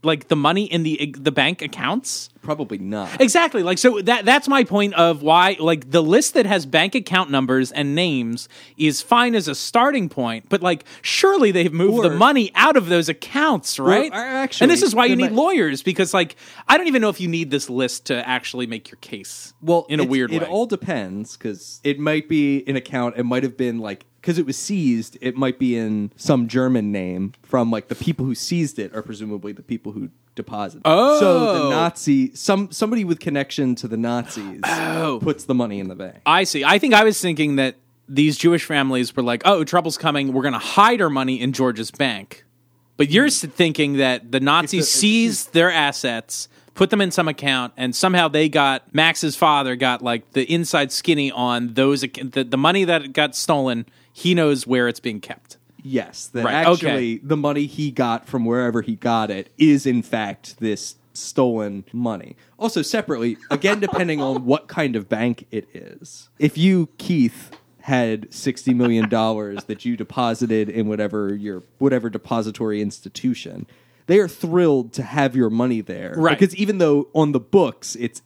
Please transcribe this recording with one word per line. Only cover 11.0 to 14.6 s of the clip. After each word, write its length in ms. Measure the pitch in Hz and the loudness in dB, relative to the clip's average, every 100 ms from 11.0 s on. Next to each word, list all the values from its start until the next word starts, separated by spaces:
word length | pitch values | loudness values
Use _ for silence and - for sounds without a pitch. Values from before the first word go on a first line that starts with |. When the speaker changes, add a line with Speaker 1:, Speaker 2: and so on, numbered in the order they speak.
Speaker 1:
surely 500 | - - 392 392 226 | -6 2 4 4 4
they've 200 | 180 170 | 4 0
moved 300 | 165 190 226 | 2 2 4
the 80 | 185 | 2
Speaker 2:
Or 60 | 160 | 6
Speaker 1:
money 340 | 240 285 202 - | 6 6 2 4
out 200 | 214 226 | 6 4
of 120 | 175 | 4
those 200 | 175 165 | 0 2
accounts, 720 | 160 - 277 311 214 - - | -4 -6 0 0 0 -2 -2
Speaker 2:
Well, 100 | 135 | 4
Speaker 1:
right? 200 | 202 311 | 4 2
Speaker 2:
a-, 40 | 392 | -4
actually, 480 | 254 262 269 - | -6 -4 -4 2